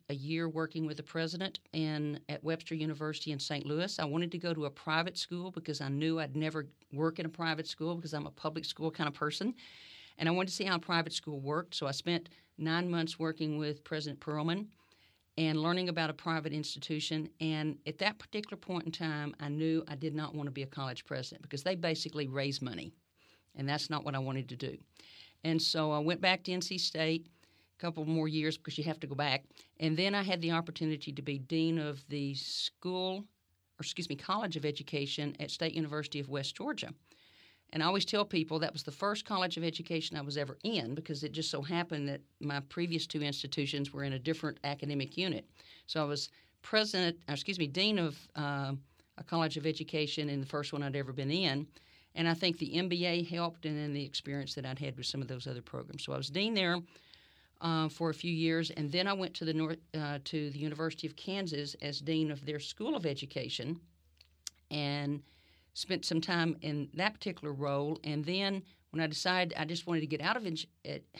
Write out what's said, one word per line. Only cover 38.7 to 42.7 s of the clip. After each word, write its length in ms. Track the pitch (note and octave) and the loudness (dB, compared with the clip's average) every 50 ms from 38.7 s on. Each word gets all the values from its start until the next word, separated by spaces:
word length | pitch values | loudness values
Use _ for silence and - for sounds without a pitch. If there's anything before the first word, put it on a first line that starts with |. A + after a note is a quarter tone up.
was 120 | D#3+ D3 - | -2 -4 -8
the 80 | D#3 | -8
first 320 | C#3+ - G3 G3+ G#3+ G#3 - | -4 0 0 0 0 0 -2
college 320 | - G#3+ F#3+ F#3 F3 E3 | -2 0 2 2 2 0
of 80 | E3 E3 | 0 0
education 520 | E3 D#3+ E3+ E3 - E3+ D#3+ D#3 - D#3+ | 0 -2 -2 -2 -2 -2 0 0 -2 -2
I 40 | D3+ | -4
was 180 | C#3 C#3+ C#3 D3+ | -2 -2 0 -2
ever 180 | C#3+ C3 C3 - | -2 -2 -4 -4
in 320 | - G#3+ A3+ F3 A#2+ A2+ C#3 | -2 0 0 0 0 0 -2
because 300 | D#3 D#3+ - D3+ C3+ D3+ | -4 -4 -4 -4 -4 -4
it 80 | D3 | -4
just 180 | C#3+ D#3 D#3 - | -2 -2 -2 -2
so 100 | - C#3 | -2 -2
happened 480 | C#3+ D3 F3 E3+ F3 E3+ E3 D3 C#3+ C#3+ | -2 0 0 0 0 0 -2 -2 0 -2
that 120 | C#3 C#3+ - _ _ _ | -2 -4 -8 _ _ _
my 200 | D3 D3 C#3+ C#3+ | -4 -2 -2 -2
previous 480 | C#3 - | -4 -4